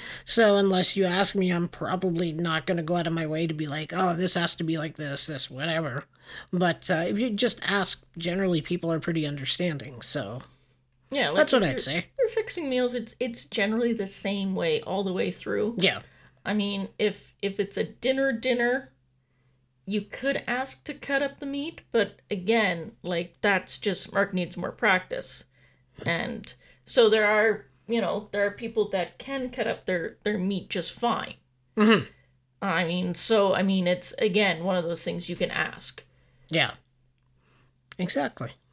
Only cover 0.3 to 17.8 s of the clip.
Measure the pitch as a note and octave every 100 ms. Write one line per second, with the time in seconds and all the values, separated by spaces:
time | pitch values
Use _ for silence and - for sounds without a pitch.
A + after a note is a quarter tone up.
0.3 | - G#3+ G3+ G3 F#3 F3+ G3 F#3 F3+ G3
1.3 | G3 F#3 F3 F3 - D#3 F3+ F#3 E3 F3
2.3 | D#3 E3+ D#3+ D#3+ F3 D#3+ F3 D#3+ E3 D#3
3.3 | D#3 E3 D#3 D3+ D3+ D3+ E3 F#3 E3+ F#3
4.3 | F3+ E3+ - D#3+ D#3+ D#3 - D3 C#3 -
5.3 | C#3+ - B2+ D#3+ D#3+ D#3 B2+ - _ -
6.3 | - - F3+ F3 D#3+ - E3 F3+ G#3 B3
7.3 | G3+ A#3+ - - G3+ F#3 - - E3+ E3+
8.3 | F3+ F#3+ E3 - - E3 E3 F3 E3 D3
9.3 | C#3+ C3 - F3+ C#3+ A#2 A#2+ - D3+ G2+
10.3 | B2+ - _ _ _ _ _ - C#4 E3
11.3 | F3 - B3+ F3 - - E3 - - A4
12.3 | - A4 F4 C#4+ B3+ B3 A#3+ - - B3
13.3 | A#3 - - G#3 A3 A#3+ A3+ G3 - G3
14.3 | G3+ G3 F#3 E3+ D#3 - F#3+ F#3+ F#3 F#3+
15.3 | F3+ - G3+ G#3 A#3 F3 - - - -
16.3 | _ - G#3 G3+ G3 F#3+ - G#3 - -
17.3 | _ G3 G3 G3 -